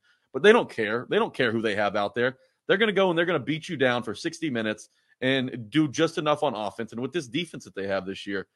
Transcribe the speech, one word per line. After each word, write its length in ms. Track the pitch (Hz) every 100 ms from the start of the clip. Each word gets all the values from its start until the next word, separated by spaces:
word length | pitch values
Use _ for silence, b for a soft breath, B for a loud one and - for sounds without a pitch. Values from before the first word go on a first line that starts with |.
| _ _ _
but 100 | 131
they 80 | 196
don't 180 | 233 139
care. 380 | - 104 120 -
They 80 | 190
don't 160 | 202
care 180 | - 123
who 100 | 113
they 140 | 110 101
have 200 | 101 101
out 180 | 101
there. 240 | 120 123 127 _ _ -
They're 100 | 190
gonna 140 | 220
go 180 | 190 190
and 80 | 165
they're 80 | 175
gonna 140 | 156
beat 300 | 127 160 170
you 80 | 139
down 260 | 131 123
for 100 | 113
sixty 380 | 104 170 165 160
minutes 380 | 117 110 107 - _ _ -
and 520 | 127 135 127 123 107
do 160 | 151 156
just 320 | 151 156 175
enough 240 | 151 151
on 100 | 147
offense. 380 | 107 104 - 113
And 100 | 113
with 120 | 135
this 140 | 175 127
defense 360 | 160 175 -
that 100 | 107
they 140 | 98 98
have 180 | 98 92
this 220 | 95 101
year, 180 | 98 -